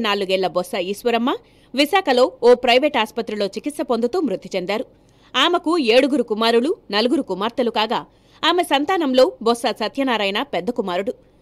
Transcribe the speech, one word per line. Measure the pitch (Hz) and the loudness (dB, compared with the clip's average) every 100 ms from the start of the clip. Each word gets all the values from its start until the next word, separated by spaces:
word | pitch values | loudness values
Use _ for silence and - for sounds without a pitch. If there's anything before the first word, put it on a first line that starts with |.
| 226 | 0
నాలుగేళ్ల | 202 185 190 185 | -2 0 0 0
బొత్స | 170 180 | -2 -4
ఈశ్వరమ్మ | 208 180 202 240 233 247 427 - _ _ | -6 -6 -4 -2 0 0 -4 -8 _ _
విశాఖలో | 247 285 392 381 247 254 - | -2 2 2 2 2 2 4
ఓ | 233 | 4
ప్రైవేట్ | 247 254 254 294 247 | 4 4 4 2 0
ఆసుపత్రిలో | 214 - 226 214 202 | -2 -4 -8 -4 -4
చికిత్స | 208 294 285 285 | -4 -8 -8 -4
పొందుతూ | 233 240 370 | -2 0 -2
మృతి | 285 180 185 190 | -2 -4 -6 -6
చెందారు. | 180 214 - _ _ _ _ 247 | -4 -4 -6 _ _ _ _ 0
ఆమెకు | 311 349 302 349 | 2 2 0 0
ఏడుగురు | 233 247 269 269 | 4 4 4 0
కుమారులు, | 233 208 226 233 269 440 - | -2 -2 2 2 0 -4 -4
నలుగురు | 202 240 285 | -2 0 0
కుమార్తెలు | - 185 214 247 233 | -2 -4 -4 -2 -2
కాగా | 220 220 202 - _ _ _ | -2 -2 -4 -6 _ _ _
ఆమె | 302 349 | -2 0
సంతానంలో | 349 277 294 381 285 254 262 - | 0 0 0 0 2 4 2 2
బొత్స | 220 233 240 | -2 0 -2
సత్యనారాయణ | 208 214 269 262 220 202 202 | -4 -6 -2 -2 0 0 -2
పెద్ద | 285 180 185 | -4 -4 -4
కుమారుడు. | 247 196 175 208 - _ _ | -4 -4 -4 -4 -8 _ _